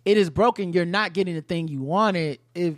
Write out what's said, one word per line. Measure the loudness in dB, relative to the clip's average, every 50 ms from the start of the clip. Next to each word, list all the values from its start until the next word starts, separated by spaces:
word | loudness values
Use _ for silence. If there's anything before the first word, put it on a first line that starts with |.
| _
It | 2 4 4
is | 4 2
broken. | 2 2 2 2 2 0 -4 -2 0
You're | 0 0
not | 2 0 -2 -2 -2 -2
getting | -2 -2 -2 -2
the | -6 -6
thing | -4 -4 -4 -4 -4
you | -6 -6
wanted. | -4 -2 0 2 2 2 2 0 -2 -2 -4 -8 _ _ _
If, | -2 -2 -2 -2